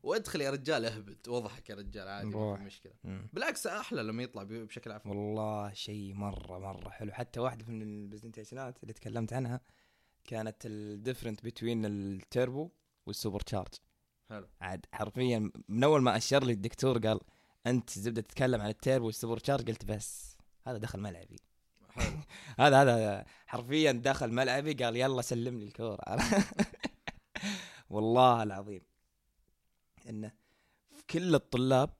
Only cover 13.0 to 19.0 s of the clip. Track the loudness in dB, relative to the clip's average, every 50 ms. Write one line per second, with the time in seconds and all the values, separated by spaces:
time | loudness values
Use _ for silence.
13 | _ -10 -8 -4 -4 -4 -4 -4 -4 -2 -4 -4 -4 -6 -12 -18 _ _ _ _
14 | _ _ _ _ _ _ -14 -14 -14 -16 -16 _ -8 -8 -8 -8 -10 -12 -6 -6
15 | -6 -4 0 0 2 2 2 2 0 -2 -6 -10 -10 -4 2 4 6 6 8 8
16 | 6 6 4 2 2 4 4 4 4 4 0 0 -2 -6 -2 2 2 2 4 4
17 | 4 2 2 2 -2 -10 _ _ _ _ _ _ _ 2 2 2 2 -2 -8 -4
18 | -4 -2 -2 -2 -6 -6 0 2 4 4 4 2 2 -2 -4 _ 4 4 4 4